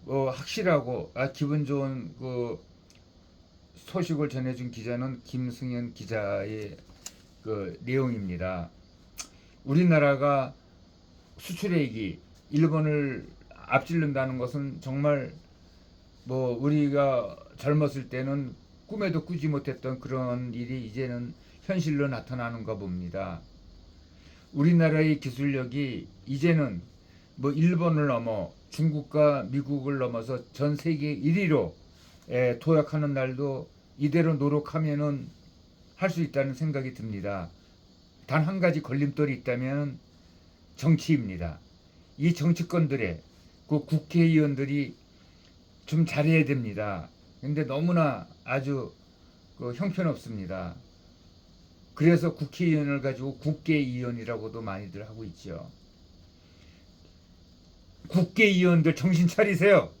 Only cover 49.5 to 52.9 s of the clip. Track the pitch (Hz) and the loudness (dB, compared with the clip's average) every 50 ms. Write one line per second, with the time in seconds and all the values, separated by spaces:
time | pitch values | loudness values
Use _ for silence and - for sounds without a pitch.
49.5 | - - 123 123 120 123 165 196 180 180 185 165 135 - - 117 113 104 95 87 | -16 -10 -8 -8 -4 -2 -4 -4 -2 0 0 -2 -2 -4 -8 -10 -10 -8 -8 -8
50.5 | 95 92 90 87 85 - - - - - - - - - - - - - _ - | -8 -8 -8 -8 -10 -14 -18 -20 -20 -20 -20 -20 -20 -20 -20 -20 -20 -20 _ -20
51.5 | - - - - - _ - - - - 151 165 170 165 131 170 - - 147 135 | -20 -20 -20 -20 -20 _ -20 -20 -4 4 6 6 6 6 4 0 -2 -4 -8 -10
52.5 | - - 175 175 160 151 147 143 | -4 0 2 2 2 2 2 0